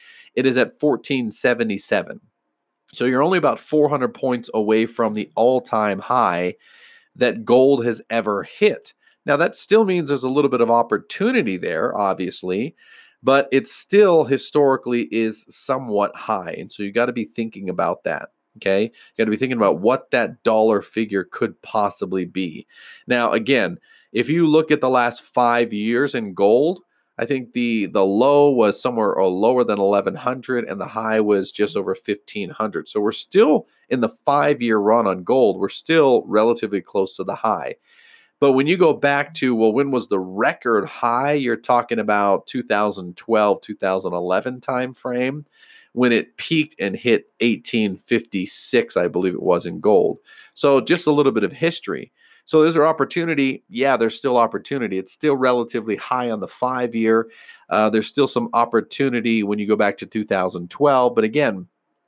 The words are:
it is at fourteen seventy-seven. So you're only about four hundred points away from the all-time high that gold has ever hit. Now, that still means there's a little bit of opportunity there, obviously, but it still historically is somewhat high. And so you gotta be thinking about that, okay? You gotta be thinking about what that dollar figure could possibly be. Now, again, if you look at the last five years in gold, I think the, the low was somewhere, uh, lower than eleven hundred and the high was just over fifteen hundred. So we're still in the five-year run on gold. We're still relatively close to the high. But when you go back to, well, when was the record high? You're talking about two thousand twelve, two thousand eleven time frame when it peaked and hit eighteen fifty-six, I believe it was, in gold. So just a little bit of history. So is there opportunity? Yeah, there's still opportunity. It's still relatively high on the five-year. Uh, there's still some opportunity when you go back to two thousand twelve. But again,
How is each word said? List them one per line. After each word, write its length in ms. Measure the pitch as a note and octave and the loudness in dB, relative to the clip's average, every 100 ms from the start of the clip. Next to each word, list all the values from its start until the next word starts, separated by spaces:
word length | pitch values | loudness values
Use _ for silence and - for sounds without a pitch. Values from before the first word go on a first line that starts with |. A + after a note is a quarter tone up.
| - - _ | -20 -20 _
it 120 | - C3 | -2 0
is 100 | B2 | 2
at 240 | B2+ - | 0 0
fourteen 500 | D3+ A#2+ - C3+ A2+ | 0 0 -2 -4 -4
seventy-seven. 920 | - C3 A#2+ A2+ G2+ - G2+ - - _ _ _ _ _ _ _ | -2 0 0 -2 -4 -2 -2 -2 -12 _ _ _ _ _ _ _
So 120 | - | -4
you're 180 | B2 B2+ | -2 2
only 160 | D#3+ F#3 | 2 2
about 220 | D3 A2+ | 0 -2
four 280 | - D3+ D3 | -2 0 2
hundred 260 | C#3+ B2 | 0 -4
points 360 | - C3 B2 A#2 | -4 -4 -4 -4
away 320 | A2 G#2+ A2 | -2 2 2
from 300 | A2+ - A2 | 0 -2 -2
the 160 | G#2+ - - | -2 -6 0
all-time 640 | A#2+ B2+ - A2+ G#2 G2 | 2 2 0 -2 0 -2
high 560 | - B2 G#2 F2 F2+ - _ _ - - _ | -2 0 2 0 -4 -6 _ _ -20 -20 _
that 300 | - B2 A2+ | -2 -2 0
gold 400 | A2 B2 C3+ C3+ | 2 4 6 4
has 180 | A#2+ G#2+ - | 0 -4 -4
ever 320 | A#2 G#2 G2+ | -4 -2 -4
hit. 520 | F2 - G#3 - - - _ _ | -6 0 0 0 -8 -20 _ _
Now, 120 | - C#3+ | -2 0
that 180 | E3+ | 0
still 300 | - - A3 | -2 2 4
means 240 | G#3 F3+ C#3+ | 4 0 0
there's 160 | C#3 | -2
a 40 | B2+ | 0
little 220 | C#3 C#3 | 0 2
bit 100 | B2 | 2
of 120 | A2+ | 4
opportunity 840 | A#2 A#2 G#2 - - G#3+ B3+ A#2+ F2+ | 4 2 -2 -4 -4 0 0 -2 -4
there, 400 | F2 E2 A#2 - | -4 -2 -2 -2
obviously, 800 | G2 F#2 F#2 - F#2 F#2+ C#3 - _ - _ _ | -2 -2 -6 -8 -6 -4 -6 -10 _ -20 _ _
but 260 | B2 C#3 - | 2 2 2
it 160 | C3 A2+ | 0 -2
still 560 | - - G3 G3+ E3 | -8 0 4 6 4
historically 800 | B2+ C3+ - D3+ C#3 C3 B2 A#2+ | 2 -2 -2 0 2 2 0 -2
is 440 | - A2 A2+ G#2+ - | -2 -2 -2 -4 -14
somewhat 680 | - - C3 B2 G2+ G2+ - | -14 -6 -6 -2 -2 -2 -4
high. 400 | - G2+ E2+ D#2+ | -6 -6 -6 -10
And 140 | F#2 | -12
so 100 | - | -10
you 80 | G2+ | -4
gotta 220 | A2 B2 | -2 -2
be 140 | A#2+ A2 | -2 -8
thinking 440 | - A2+ G#2 F#2+ | -8 -8 -8 -8
about 320 | F2+ F2 F2 | -4 -2 -2
that, 280 | - D#2 - _ _ G#2+ | -4 -6 -8 _ _ -8
okay? 260 | G2 G2 | -2 0
You 80 | A2+ - _ - | -2 -6 _ -4
gotta 140 | A2+ | -2
be 60 | G#2+ | 0
thinking 220 | B2+ A#2+ | -2 0
about 200 | G2+ D#2+ | 2 2
what 320 | G#2 C3+ - | 0 0 0
that 320 | B2 G#2+ - | -2 -2 -2
dollar 400 | A2+ A2 A2 G2+ | 0 2 4 2
figure 400 | - A2 G#2+ F#2+ | -2 -6 -2 -4
could 400 | F2+ - A2 - | -4 -4 -6 -6
possibly 640 | - A2 G2+ - F#2+ F#2+ | -6 -2 -2 -4 -6 -4
be. 420 | F2+ F#2+ F2+ D#2 - - - - - | -4 -6 -8 -10 -18 -20 -20 -20 -4
Now, 240 | B2 A#2 | 0 2
again, 480 | A3+ F#3+ C3 F#2 F2 _ _ _ | 0 2 0 0 -4 _ _ _
if 180 | A2+ B2+ | -4 -2
you 200 | E3 D#3+ | 2 4
look 240 | D#3 D#3 | 4 4
at 80 | D3+ | 0
the 100 | C3 | 2
last 320 | B2+ A#2+ A#2+ | 2 2 -2
five 500 | - - A#2+ A#2+ A2+ | -6 0 2 2 0
years 440 | G#2 A2 A#2+ C#3 C3+ | -2 -2 0 -2 -4
in 180 | G#2 | -8
gold, 460 | F2+ G2 A#2+ D#3 F3+ _ _ _ - | 0 4 4 2 -2 _ _ _ -8
I 80 | G2 | -4
think 260 | C3+ A#2+ | -4 -4
the, 320 | B2 A#2 A2+ | -4 0 0
the 180 | F#2+ G#2+ | 0 0
low 480 | F#2+ G2+ C3+ C#3+ D3 | 2 2 4 6 4
was 300 | B2+ G#2 - | 4 2 2
somewhere, 400 | B2+ A#2 G#2+ - | -4 -2 0 0
uh, 60 | F#2+ | 0
lower 360 | F#2 A2+ B2+ | 2 2 2
than 160 | A2+ G2+ | 2 2
eleven 360 | G2 G2+ F#2+ | 2 2 0
hundred 500 | F#2 B2 C3 A#2+ B2 | -4 -6 -6 -4 -6
and 160 | - G2 | -4 -8
the 60 | F2 | -8
high 340 | A2 A2+ A2 | -6 -2 0
was 320 | G#2 G2+ F2 | 2 2 0
just 240 | - G#2 E2 | -4 -2 -2
over 180 | F#2+ | -4
fifteen 540 | F#2 - G2+ - G#2+ F2+ | -6 -6 -8 -8 -10 -10
hundred. 400 | E2+ A2 E2+ - | -6 -6 -6 -6
So 100 | G#2+ | -2
we're 140 | G#2 | -2
still 540 | - - F#3+ C4+ - - _ _ | -4 -2 2 4 2 -2 _ _
in 100 | C3 | -2
the 80 | A2+ | -2
five-year 680 | - - C#3+ D3 D3 A#2+ A2 | -2 0 2 2 0 0 2
run 280 | G2+ A#2 G#2+ | 4 4 2
on 160 | F#2 | -2
gold. 380 | F2+ C3 A2+ F#2 | 0 2 2 0
We're 80 | G2 | -4
still 560 | - - E3 C#3 A#2+ F#2 | -6 0 2 4 4 2
relatively 540 | G#2 A2+ A#2 G#2+ G2 | 2 2 0 -2 -6
close 360 | - G2+ F#2+ - | -4 -4 -4 -4
to 80 | |
the 100 | F#2 | -8
high. 400 | F#2+ A2+ F#2 C2+ - _ _ _ _ _ _ | -4 -2 -2 -6 -12 _ _ _ _ _ _
But 140 | C#3 | 2
when 140 | C3 C#3+ | 4 2
you 120 | F3+ | 4
go 160 | E3+ | 2
back 400 | - C#3+ C#3+ D3 | 2 0 0 -2
to, 200 | - B2+ | -4 -2
well, 200 | A#2 A2 | 2 2
when 160 | A2+ C#3 | 2 0
was 180 | B2+ A#2+ | -2 -2
the 100 | G2 | -4
record 680 | F#2 F#2+ C3 F3 A#2+ A2 F#2+ | -4 -2 -2 -2 0 0 -2
high? 480 | - A#2+ A#2+ C#3+ | -4 -2 0 0
You're 220 | D3 B2 A2+ | -2 -2 -4
talking 420 | - B2 A#2+ A2+ | 0 0 0 -4
about 480 | G#2+ G#2 G2+ F#2+ - | 0 2 2 0 -2
two 160 | B2+ | -8
thousand 560 | A#2+ G#2 G#2 G2 F2+ F2 | -2 0 0 -4 -12 -14
twelve, 420 | - A2 G#2 G2 | 0 2 4 2
two 140 | - | -4
thousand 400 | G2+ G2 F#2+ F#2 | -6 -2 -2 -2
eleven 440 | F2 F2+ F#2+ B2+ B2+ | -6 -2 -2 -2 -8
time 360 | - B2+ B2+ | -6 -6 -6
frame 500 | B2+ C3 B2 B2+ D3 D3 _ _ - _ | -8 -8 -4 -4 -6 -14 _ _ -20 _
when 200 | A#2+ B2 | 0 2
it 260 | A#2 - - | 2 0 -10
peaked 380 | - D#3+ - - | -2 -2 -2 -4
and 160 | G2 G2 | -6 -4
hit 340 | A#2+ G#2+ - _ | 0 0 0 _
eighteen 580 | A#2 G#2+ - A#2 G#2+ F#2+ | -2 -2 -2 -2 -2 -4
fifty-six, 960 | - A#2+ A#2+ G2 F2+ - - A#2+ A#2 F2+ | -2 -2 -2 -6 -6 -8 -2 0 0 -2
I 120 | F2 | -2
believe 260 | F2 F#2 | 0 -2
it 80 | - | -2
was, 240 | F#2 E2+ E2+ | 0 0 -2
in 140 | F2 | -4
gold. 400 | G#2 G2 - - _ - - | 2 4 2 -2 _ -20 -20
So 260 | - C#3+ C#3 | -2 2 2
just 260 | A#2+ F3 - | 2 0 2
a 60 | |
little 200 | D3 C#3 | 2 2
bit 120 | A2 | 2
of 80 | F#2+ | -2
history. 600 | - E3 - - C#2 - _ _ _ - | -2 -4 -4 -8 -10 -10 _ _ _ 0
So 160 | D#3 | 4
is 120 | D#3 | 4
there 120 | D#3+ D3+ | 4 2
opportunity? 760 | D#3 C3+ - E3 D3 C3+ - - | 2 -2 -2 -2 0 0 -2 -10
Yeah, 280 | A2 C3+ B2 | -2 0 2
there's 200 | A2+ - | 0 0
still 200 | C3+ B2 | 0 2
opportunity. 640 | A2+ G#2 - C#3 G#2+ F#2+ | 2 0 -6 -6 -4 -4
It's 140 | F#2+ | -6
still 240 | - D3+ C#3 | -4 -2 2
relatively 580 | B2+ B2 A#2 A#2+ A2 | 2 2 -2 -6 -4
high 380 | G2 - B2+ B2 | -6 -4 -4 -2
on 80 | G#2+ | -4
the 80 | - | -8
five-year. 840 | - B2+ B2+ B2 A2+ A2 A2+ A2+ - - - - | -6 -4 -4 -4 0 2 2 0 -10 -20 -20 -4
Uh, 220 | G2 G#2+ | 0 2
there's 180 | A2 G#2+ | 0 -2
still 180 | - C3+ | -2 0
some 220 | A#2+ A#2 | -2 -2
opportunity 880 | A#2 A#2 A2+ - - C3+ A#2+ A#2 A2+ | 0 2 0 -2 -2 -2 -2 0 0
when 160 | G2+ G#2 | 0 -2
you 80 | G#2 | 0
go 80 | G#2+ | 0
back 220 | G#2 G2 | 0 -2
to 80 | - | -8
two 180 | A2 | -8
thousand 440 | G#2+ G2 F#2 F2+ F2 | -2 -2 -2 -4 -12
twelve. 460 | - C#3+ C3 B2 | 0 2 4 2
But 80 | A#2 | 2
again, 460 | A2 C#3 C3+ F#2+ F2+ _ _ _ | 0 0 -2 -4 -12 _ _ _